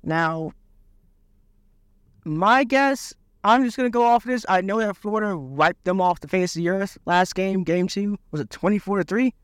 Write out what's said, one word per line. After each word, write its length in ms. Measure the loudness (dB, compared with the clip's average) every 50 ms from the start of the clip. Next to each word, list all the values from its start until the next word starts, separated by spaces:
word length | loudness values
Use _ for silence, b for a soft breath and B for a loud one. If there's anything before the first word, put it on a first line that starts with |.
Now, 520 | -4 -2 -2 0 0 0 -2 -4 -8 -10 -12 _ _ _ _ _ _ _ _ _ _ _ _ _ _ _ _ _ _ _ _ _ _ _ _ _ _ _ _ _ _ _ _ _ _
my 400 | -6 -4 0 2 4 4 4 2
guess 500 | 2 2 2 2 2 0 -2 -6 -14 -18 _ _ _ _ _ 2
I'm 200 | 4 4 4 4
just 140 | 0 0
gonna 120 | -2 -2 0
go 140 | 2 2 4
off 220 | 4 4 2 2
this. 200 | -2 -4 -4 0 0
I 120 | 0 0
know 180 | 2 0 -2 -2
that 180 | -2 -2 -4
Florida 400 | _ -6 -4 -4 -2 -2 -2 -4
wiped 480 | -6 -8 -10 -2 0 2 2 0 _ _
them 160 | -2 0 2
off 180 | 2 0 0 -2
the 80 | -4
face 280 | -4 -2 0 0 0 -2
of 40 | -2
the 100 | -2 -2
earth 280 | 0 -2 -4 -6 -8 -12 _
last 300 | 0 2 2 2 2 0
game, 280 | -4 -2 -2 0 -2 0
game 240 | 0 0 0 0
two. 300 | 0 -2 -4 -4 -4 -6 -8 _ _
Was 100 | -8 -8
it 80 | -8 -8
twenty-four 480 | -10 -4 0 0 0 0 -2 -2 -2
to 60 | -2 -2
three? 300 | -2 0 0 0 0 -2 _